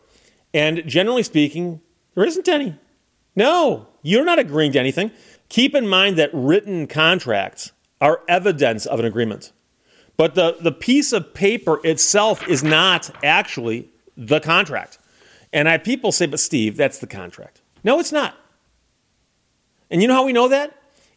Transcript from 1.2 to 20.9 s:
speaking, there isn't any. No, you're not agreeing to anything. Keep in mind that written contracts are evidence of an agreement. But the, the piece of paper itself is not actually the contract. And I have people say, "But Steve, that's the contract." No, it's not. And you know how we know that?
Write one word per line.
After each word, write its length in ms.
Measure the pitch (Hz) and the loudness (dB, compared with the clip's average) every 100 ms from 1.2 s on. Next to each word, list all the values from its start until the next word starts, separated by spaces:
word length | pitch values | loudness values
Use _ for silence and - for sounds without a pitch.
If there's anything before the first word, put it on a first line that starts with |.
speaking, 580 | 190 156 147 160 175 160 _ _ _ 180 | 0 0 0 -2 -8 -10 _ _ _ -2
there 80 | |
isn't 240 | 226 339 359 | -2 -2 -2
any. 300 | 302 269 147 _ _ _ _ _ 185 | -2 -2 -10 _ _ _ _ _ 0
No, 540 | 254 349 294 127 - _ | 2 2 0 -2 -10 _
you're 200 | 147 214 | 0 2
not 160 | 339 330 | 2 0
agreeing 320 | 190 151 147 | 0 0 2
to 80 | 131 | 2
anything. 320 | 131 143 214 - - _ - | 0 -2 -6 -8 -20 _ -6
Keep 260 | - 277 294 | 0 2 2
in 100 | 214 | 2
mind 300 | 185 196 165 | 2 2 2
that 140 | 147 | 0
written 540 | 131 131 196 208 180 143 | 0 2 2 0 -6 -4
contracts 840 | 147 160 185 127 101 95 - - _ _ - | 0 2 2 0 -2 -4 -8 -18 _ _ 0
are 220 | 143 165 - | 0 0 0
evidence 560 | 180 196 151 131 110 - | 0 2 2 0 0 -4
of 140 | 117 | -2
an 60 | 117 | -2
agreement. 460 | 107 113 104 - _ _ _ _ _ _ - | -2 -4 -6 -14 _ _ _ _ _ _ 0
But 200 | 160 175 | 0 2
the, 200 | 170 165 | 0 0
the 100 | 165 | -4
piece 400 | - - 277 262 | -2 0 2 2
of 220 | 208 - | -2 -4
paper 480 | - 202 240 170 151 | -2 0 0 -2 -2
itself 640 | 160 160 - 208 220 190 - | 0 0 0 2 0 0 -2
is 160 | 143 | -2
not 460 | 151 156 185 175 - - | 2 2 2 0 -4 -4
actually 680 | 143 175 208 - 117 117 - _ _ - | 0 0 -2 -6 -6 -6 -10 _ _ -12
the 240 | 110 156 | -2 0
contract. 580 | 156 175 170 113 - - _ _ _ _ _ | 2 0 0 -6 -10 -18 _ _ _ _ _
And 160 | 151 156 | 0 2
I 60 | |
have 100 | 160 | 0
people 300 | 214 254 220 | 0 -2 -2
say, 120 | - 170 | 0 0
"But 140 | 151 | -2
Steve, 380 | - 139 107 104 | -2 0 0 0
that's 220 | 135 - | -2 -2
the 80 | - | -14
contract." 540 | 98 90 - - _ _ _ | -14 -16 -18 -20 _ _ _
No, 160 | 202 302 | 0 0
it's 140 | - | 0
not. 240 | 302 247 - _ _ _ _ _ _ _ _ _ _ _ _ _ _ - | -4 -4 -8 _ _ _ _ _ _ _ _ _ _ _ _ _ _ -4
And 120 | 170 | 0
you 60 | 226 | 2
know 60 | |
how 100 | 262 | 2
we 80 | 262 | 2
know 160 | 240 254 | 2 2
that? 260 | 269 302 - _ | 2 -2 -12 _